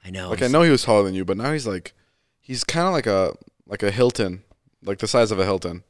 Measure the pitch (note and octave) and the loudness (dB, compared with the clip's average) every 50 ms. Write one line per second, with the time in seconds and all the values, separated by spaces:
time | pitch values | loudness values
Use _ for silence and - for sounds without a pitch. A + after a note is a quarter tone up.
0 | - F#2 F#2 F#2+ F#2 F#2 A2 G2+ B2+ B2 C3+ D#3 E3+ E3 C#3+ B2 - - A2 G#2 | -16 -14 -12 -10 -8 -6 -4 -2 0 2 4 4 6 6 4 4 4 4 4 4
1 | G2+ F#2+ F#2+ F#2 F#2+ F2 F#2+ G2 A2+ C#3 D3+ D#3 B2+ A2+ G2 F2+ E2+ - - _ | 4 2 0 -4 -4 -4 -4 -4 -4 -4 -4 -4 -4 -6 -6 -6 -8 -12 -18 _
2 | _ _ _ _ _ _ _ _ _ - C3 A#2 - - - E3 E3+ F#3+ F#3 D#3 | _ _ _ _ _ _ _ _ _ -10 -8 -6 -6 -4 -2 -2 0 0 0 0
3 | B2 A2+ G2+ F#2+ F#2+ F2 - - _ - _ _ _ - G#2 - - G2+ G2 G2+ | 0 0 0 2 0 0 -2 -6 _ -20 _ _ _ -12 -8 -4 -4 -2 0 2
4 | B2 B2 A#2 - A2 F#2+ F2+ F#2+ - _ _ _ _ _ _ _ - G2 G2+ - | 2 2 2 0 -2 -4 -4 -8 -14 _ _ _ _ _ _ _ -10 -8 -6 -6
5 | - G#2+ - B2 A#2 G#2 G#2+ F#2+ F#2+ G2 G2 F#2 - F2+ E2+ F2+ - | -4 0 2 2 2 4 2 0 0 0 0 -2 -4 -6 -10 -12 -14